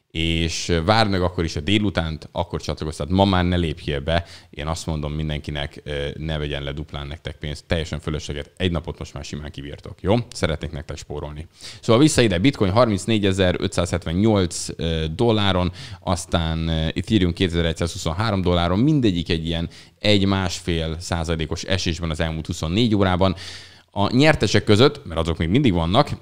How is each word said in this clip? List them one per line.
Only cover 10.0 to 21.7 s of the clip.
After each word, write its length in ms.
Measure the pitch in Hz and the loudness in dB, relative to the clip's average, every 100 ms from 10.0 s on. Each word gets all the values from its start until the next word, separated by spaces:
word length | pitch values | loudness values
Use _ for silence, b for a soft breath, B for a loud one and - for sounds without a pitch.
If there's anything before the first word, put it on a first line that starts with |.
jó? 140 | 90 117 - | 0 0 0
Szeretnék 400 | - 85 76 78 | -4 -2 -2 -6
nektek 260 | 71 - 71 | -8 -10 -12
spórolni. 500 | - 73 73 76 80 B B B | -10 -10 -10 -12 -14 B B B
Szóval 220 | - 113 | 4 6
vissza 200 | 151 143 | 6 6
ide, 160 | 117 87 | 4 4
Bitcoin 340 | 120 - 98 | 2 2 2
harmincnégyezer-ötszázhetvennyolc, 2000 | 104 120 98 - 110 98 95 92 - 98 - 87 85 82 87 110 101 90 - - - | 4 4 2 0 2 2 4 2 2 -2 -2 -2 -2 -2 2 4 4 2 -2 -8 -4
ö, 280 | 82 80 80 | -4 -2 -2
dolláron, 580 | 82 120 107 101 92 90 B B B | 0 2 4 2 2 0 B B B
aztán, 680 | - 90 - 90 80 80 80 | -4 -4 -2 -2 0 -2 -2
ö, 180 | 80 80 | 0 -2
Ethereum 380 | - - 110 90 | -4 0 2 2
kétezer-egyszázhuszonhárom 1120 | 82 92 85 85 80 85 - - 82 113 98 | 2 0 2 0 0 -4 -4 -4 -2 0 0
dolláron, 360 | 90 87 87 92 | 2 2 2 2
mindegyik 500 | 143 151 117 87 85 | 4 4 4 2 0
egy 180 | 85 80 | -2 -2
ilyen 220 | 82 82 B B _ | -4 -4 B B _
egy-másfél 960 | 104 104 98 95 90 - - 82 80 80 | 4 4 4 2 0 -4 -2 -2 -2 -6
százalékos 640 | 87 85 82 82 78 82 | -4 -4 -2 -2 -2 -6
esésben 480 | - | -4